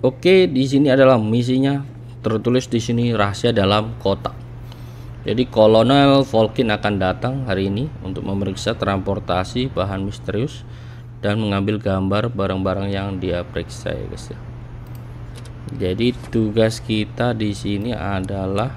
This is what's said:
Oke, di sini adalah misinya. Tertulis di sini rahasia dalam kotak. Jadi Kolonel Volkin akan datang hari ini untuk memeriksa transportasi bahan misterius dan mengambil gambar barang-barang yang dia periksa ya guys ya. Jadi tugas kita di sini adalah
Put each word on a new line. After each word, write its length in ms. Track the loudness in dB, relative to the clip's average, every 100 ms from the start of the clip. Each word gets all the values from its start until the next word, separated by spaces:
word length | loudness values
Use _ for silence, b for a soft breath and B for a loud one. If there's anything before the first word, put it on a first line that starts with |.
| 0
Oke, 400 | 2 4 6 6
di 160 | 2 2
sini 160 | 4 6
adalah 320 | 6 8 6
misinya. 640 | 4 2 2 2 2 0 -4 -12 -16 -6
Tertulis 480 | -2 0 2 2 2
di 80 | -2
sini 320 | 0 2 2
rahasia 400 | 2 0 2 0
dalam 480 | 4 4 4 2 -2
kotak. 400 | -2 0 -2 -8 -14 -14 B B B B B -10 -4
Jadi 240 | 0 2
Kolonel 720 | 6 8 8 6 6 6 6
Volkin 480 | 4 2 2 2 0
akan 240 | 2 0 0
datang 320 | 0 0 -2 -4 -2
hari 160 | 0 0
ini 240 | -2 -4 -6 -8
untuk 160 | -6
memeriksa 560 | -4 -2 -4 -2 -2 -2
transportasi 880 | 0 0 0 -4 0 -2 0 -2 -4
bahan 400 | -2 -2 -2 -4
misterius 560 | -6 -6 -4 -4 -6 -16 B B B B -6
dan 240 | -2 0
mengambil 400 | 0 0 0 -2
gambar 480 | 0 0 0 0 -2
barang-barang 640 | -2 -2 0 0 -2 -2
yang 240 | -4 -4 -4
dia 240 | -2 -4
periksa 560 | -4 -6 -8 -8 -8 -6
ya 80 | -8
guys 240 | -10 -12
ya. 80 | -14 -14 -14 -14 -14 -14 -14 -14 -14 -14 -14 -14 -14 -12
Jadi 400 | -4 -2 2 0 0 -4
tugas 480 | 0 2 2 2 0
kita 560 | -2 -2 -2 -2 -2
di 160 | 0 -2
sini 400 | -2 -4 -2 -4
adalah 800 | -4 -4 -4 -4 -4 -2 -2 -2